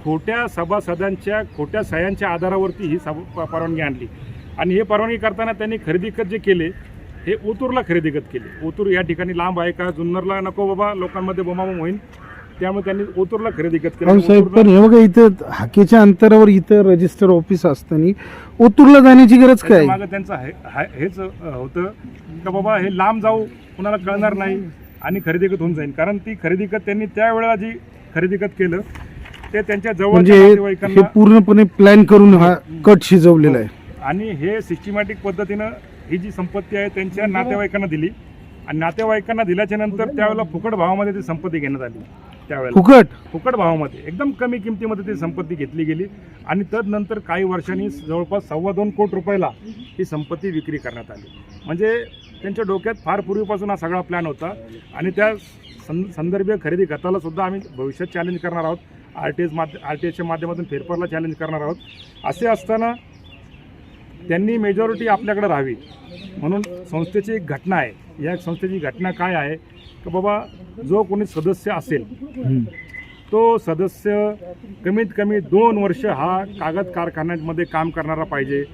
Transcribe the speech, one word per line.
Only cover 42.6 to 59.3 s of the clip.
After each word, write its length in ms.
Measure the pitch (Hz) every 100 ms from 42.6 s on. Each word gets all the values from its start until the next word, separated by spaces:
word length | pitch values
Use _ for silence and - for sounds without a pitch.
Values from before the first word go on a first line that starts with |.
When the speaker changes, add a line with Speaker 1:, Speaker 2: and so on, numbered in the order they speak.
| 131 120
Speaker 2:
फुकट? 260 | 180 262 185 - -
Speaker 1:
फुकट 240 | 165 240 247
भावामध्ये, 440 | 170 160 143 - -
एकदम 240 | 180 285
कमी 260 | - 240 240
किमतीमध्ये 560 | 202 214 220 214 196
ती 60 | 202
संपत्ती 360 | 165 165 165 170
घेतली 280 | 139 156
गेली 200 | 156 156 196 - - - -
आणि 160 | 180 190
तदनंतर 460 | 220 208 208 208 214
काही 240 | - 175
वर्षांनी 460 | 190 180 170 190 202
जवळपास 580 | 143 160 165 175 196 -
सव्वा 220 | 156 185
दोन 180 | 190 208
कोटी 260 | 196 202 185
रुपयाला 340 | 175 202 160 - 208
ही 400 | 214 247 - 185
संपत्ती 460 | 156 147 165 190
विक्री 260 | 160 143 151
करण्यात 340 | 131 117 -
आली. 160 | 104 101 - - - 160
म्हणजे 380 | 170 214 233 233 - _ -
त्यांच्या 220 | 196 196 208
डोक्यात 280 | 190 214 226 -
फार 140 | 196
पूर्वीपासून 500 | 170 202 208 208 208
हा 60 | 196
सगळा 260 | 165 180
प्लॅन 240 | 175 175 165
होता 280 | 139 165 147 113 113 _ -
आणि 140 | 170 190
त्या 200 | 214 214 - _ _ - -
सं-, 240 | 160 190 175
संदर्भीय 400 | 165 190 190 214
खरेदी 220 | 151 180 180
खताला 340 | 147 180 190
सुद्धा 240 | 160 160
आम्ही 160 | 185 190 190 135
भविष्यात 360 | 135 127 180
चॅलेंज 260 | 180 170 180
करणार 240 | 175 170
आहोत, 140 | 160 170 _ - _ -
आरटीएस 340 | 147